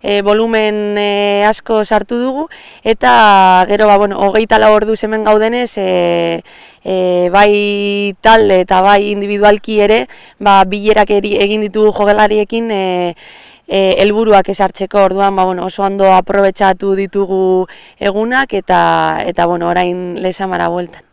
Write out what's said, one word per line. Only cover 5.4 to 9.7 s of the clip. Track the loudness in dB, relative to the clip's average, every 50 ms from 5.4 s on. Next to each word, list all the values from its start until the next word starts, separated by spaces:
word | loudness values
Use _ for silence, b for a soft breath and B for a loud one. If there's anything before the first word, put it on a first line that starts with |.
| 2 0 -2 -4 -4 -6 -6
e, | -6 -4 -2 -2 0 0 0 -2 -2 -2 -4 -4 -6 -10 B B B B B B B
e, | B -6 -4 -2 -2 0 0 0 -2 0 2
bai | 2 2 4 2 0 0 -2 -4 -4 -4 -4 -4 -4 -4 -6 -6 _ 2
talde | 2 4 4 4 2 2 2 2
eta | 2 0 2
bai | 2 4 2 2 2 -2
individualki | -4 -6 -4 -6 -4 0 2 2 2 2 -2 -4